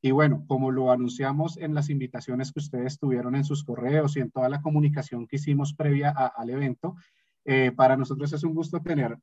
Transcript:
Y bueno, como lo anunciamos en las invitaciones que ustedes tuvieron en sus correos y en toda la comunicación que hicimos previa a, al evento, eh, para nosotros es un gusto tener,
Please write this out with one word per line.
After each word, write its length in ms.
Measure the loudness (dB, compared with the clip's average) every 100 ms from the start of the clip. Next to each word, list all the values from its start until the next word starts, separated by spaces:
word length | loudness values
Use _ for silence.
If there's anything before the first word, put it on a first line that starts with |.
Y 80 | 4
bueno, 340 | 4 4 2 0
como 240 | 0 0
lo 180 | 2 4
anunciamos 640 | 4 2 -2 -2 0 -2 -4
en 160 | -4
las 160 | -2 0
invitaciones 640 | -2 -4 -8 -6 -4 -4
que 80 | -6
ustedes 400 | -6 -4 -6 -2
tuvieron 380 | -2 0 0 -2
en 80 |
sus 180 | -2 -4
correos 540 | -6 -6 0 2 2 -2
y 40 |
en 120 | -4
toda 160 | 0 0
la 120 | 0
comunicación 680 | 0 2 2 0 -4 -8 -6
que 80 | -6
hicimos 360 | 0 0 0
previa 380 | -2 0 2 2
a, 160 | 2 -2
al 240 | -2 -6
evento, 460 | -4 -4 -4 -8 -10 _ _ _ _ 0
eh, 260 | 2 2
para 220 | 6 4
nosotros 380 | 6 0 -2 -4
es 100 | -2
un 120 | -2
gusto 260 | -2 -2 -4
tener, 380 | -2 0 0 -4